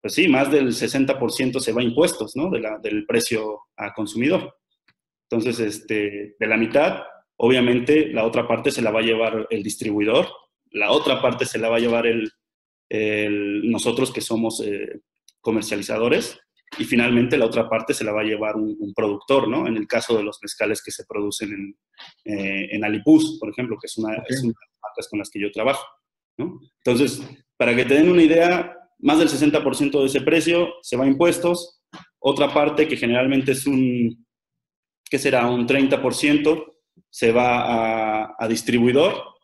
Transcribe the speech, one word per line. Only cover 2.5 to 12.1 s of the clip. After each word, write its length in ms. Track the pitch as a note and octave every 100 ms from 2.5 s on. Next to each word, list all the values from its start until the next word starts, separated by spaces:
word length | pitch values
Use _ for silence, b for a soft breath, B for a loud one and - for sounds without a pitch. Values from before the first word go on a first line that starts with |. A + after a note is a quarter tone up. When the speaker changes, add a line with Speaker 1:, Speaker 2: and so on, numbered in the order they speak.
Speaker 1:
De 80 | A#2
la, 200 | A2 A2
del 280 | A2 G#2+ G#2
precio 540 | A#2 A2+ A2+ G#2+ G#2 - -
a 160 | G#2
consumidor. 640 | - G#2 G#2+ C3 F#3 F#3 _ _ _ _ _ _ _ _
Entonces, 300 | A#2 A2+ A2+
este, 760 | A2 G#2 - G#2+ G#2 G2+ G2+ _
de 60 | A2
la 80 | A2
mitad, 460 | A2 B2+ E3 F#3+ - - _ _
obviamente, 720 | A#2 B2+ B2 B2 B2 D3+ D3+
la 160 | A#2
otra 240 | A2 A#2+ A2+
parte 240 | A#2 A#2+
se 100 | -
la 80 | A2+
va 80 | A2
a 60 |
llevar 420 | A2+ A2+ A2+ A2 G#2+
el 140 | A2
distribuidor, 640 | G2+ - A2 G#2 G#2 B2+ F#3+ - _ _ _
la 200 | - G#2
otra 320 | C#3 D3 B2+
parte 220 | B2+ A#2+
se 160 | B2+ A2
la 80 | A2+
va 80 | A#2
a 40 |
llevar 280 | A#2 A#2
el, 240 | A#2